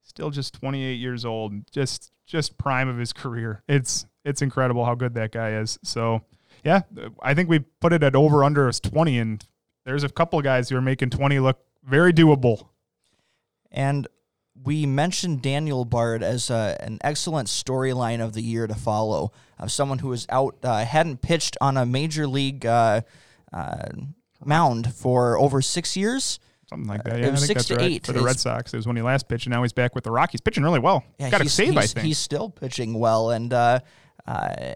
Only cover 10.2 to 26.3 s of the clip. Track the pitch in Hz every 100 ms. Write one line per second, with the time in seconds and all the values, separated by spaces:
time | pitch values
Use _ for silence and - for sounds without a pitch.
10.2 | 165 165 139 127 123 127 131 131 131 -
11.2 | 139 139 131 127 _ _ 131 139 180 160
12.2 | 160 143 127 107 - _ _ _ _ _
13.2 | _ _ _ _ _ - 135 143 - _
14.2 | _ _ _ - 131 156 143 135 170 -
15.2 | 180 147 135 139 156 131 123 120 117 113
16.2 | 92 123 - 117 104 78 - 113 - 147
17.2 | 175 160 113 - - 131 131 127 117 117
18.2 | 113 110 117 113 110 107 - 110 110 85
19.2 | 87 _ _ - 104 - 139 131 135 120
20.2 | - 127 135 - 127 110 117 156 165 127
21.2 | - 165 - - 139 135 120 131 160 151
22.2 | 147 135 135 135 117 117 113 107 - -
23.2 | _ _ _ - 73 - - - 139 -
24.2 | _ _ 143 156 160 113 117 - 160 170
25.2 | 120 107 143 135 131 180 165 185 202 262
26.2 | -